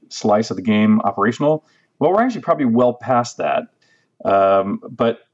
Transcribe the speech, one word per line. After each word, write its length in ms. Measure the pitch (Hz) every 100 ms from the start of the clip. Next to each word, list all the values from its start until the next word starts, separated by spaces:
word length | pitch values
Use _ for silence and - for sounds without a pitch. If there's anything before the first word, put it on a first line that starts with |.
| _
slice 400 | - 110 107 113
of 80 | 95
the 60 |
game 380 | 92 107 107 107
operational. 640 | 101 101 101 117 147 156 _ _ _ -
Well, 140 | 151
we're 100 | 196
actually 200 | 247 208
probably 240 | 147 165 131
well 280 | 113 123
past 440 | 120 - 123 120 -
that. 260 | - 67 - _ _ _ _ _
Um, 560 | 110 98 98 98 98 110 -
but, 340 | 113 117 113 _